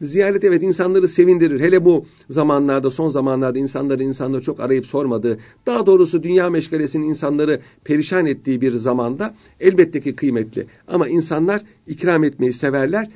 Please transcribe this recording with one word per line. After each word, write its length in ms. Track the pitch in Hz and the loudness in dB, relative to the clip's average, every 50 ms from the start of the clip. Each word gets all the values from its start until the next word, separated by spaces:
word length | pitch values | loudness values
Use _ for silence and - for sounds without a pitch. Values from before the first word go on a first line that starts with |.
ziyaret 420 | 160 143 151 196 196 196 202 196 202 | -10 -4 0 0 2 2 2 2 2
evet 180 | 196 175 160 | 2 2 2
insanları 460 | 175 190 170 175 180 180 190 190 180 175 | 2 0 0 0 0 2 2 2 2 2
sevindirir. 520 | - 185 175 180 180 170 165 160 147 127 | 4 4 4 4 4 4 4 2 2 2
Hele 240 | 151 175 180 185 170 | 2 4 4 4 4
bu 220 | 175 170 139 - - _ _ _ - | 4 4 2 0 -6 _ _ _ -6
zamanlarda, 600 | 135 156 151 147 143 143 143 139 135 139 131 135 | -2 0 2 2 2 2 2 0 0 0 0 -2
son 200 | 131 - 160 156 | -2 -2 -4 -2
zamanlarda 480 | 135 139 131 135 131 131 135 127 120 135 | -2 -2 0 0 0 0 0 -2 -2 -2
insanları, 440 | 139 135 139 135 139 139 135 127 | -4 -4 -4 -4 -2 -2 -2 -2
insanları 400 | 135 135 131 135 143 135 135 127 | -2 -4 -4 -4 -4 -4 -4 -4
çok 180 | 127 165 143 - | -4 -6 -6 -4
arayıp 260 | 113 127 135 127 120 | -2 0 0 0 -2
sormadığı, 520 | - - 139 139 131 117 110 107 117 110 110 - - - _ - | -4 -4 -4 -2 -2 -2 -2 -2 -2 -4 -4 -8 -20 -16 _ -6
daha 200 | 247 240 233 196 | -4 -2 0 4
doğrusu 360 | 196 190 180 180 - 180 160 | 6 6 6 6 4 0 -2
dünya 280 | 151 170 180 185 175 175 | 0 2 2 2 2 2
meşgalesinin 540 | 170 160 160 - 165 156 151 - - 156 156 156 | 0 -2 -4 -2 -2 -2 -2 -2 -4 -4 -4 -4
insanları 520 | 151 - 156 143 147 147 151 151 147 123 - - _ _ - | -4 -4 -4 -2 -2 0 0 0 -2 -2 -6 -12 _ _ -4
perişan 420 | - 147 151 151 - 185 185 165 | -2 0 0 0 0 0 0 0
ettiği 340 | 147 131 - - 139 131 120 | 0 -2 -4 -4 -4 -2 0
bir 120 | 131 131 | 0 0
zamanda 640 | 120 117 117 131 123 127 120 120 131 151 208 220 214 _ _ _ _ - | -2 -2 -2 -2 -2 0 -2 -4 -4 -6 -8 -8 -10 _ _ _ _ 0
elbette 400 | 165 190 190 180 170 165 165 143 | 2 2 6 4 4 4 2 -6
ki 160 | - 139 127 | -6 -6 -6
kıymetli. 500 | - 147 135 120 113 110 107 - 113 - - _ _ _ - | -4 -2 -2 -2 -2 -4 -6 -8 -10 -10 -10 _ _ _ -4
Ama 200 | 180 175 156 120 | -2 -2 -2 0
insanlar 540 | 160 170 160 165 160 156 165 190 202 202 208 - _ _ _ | 0 -2 -2 -2 -2 -2 0 0 -2 -4 -6 -10 _ _ _
ikram 380 | 160 156 - 175 180 170 156 156 | -14 -10 -4 -2 0 2 2 0
etmeyi 280 | 143 139 - 127 127 | 0 -2 -2 -2 -2
severler 560 | 123 - 151 135 135 139 135 147 190 214 220 214 - | -2 -2 -4 -2 -2 -2 -2 -2 -2 -4 -6 -6 -12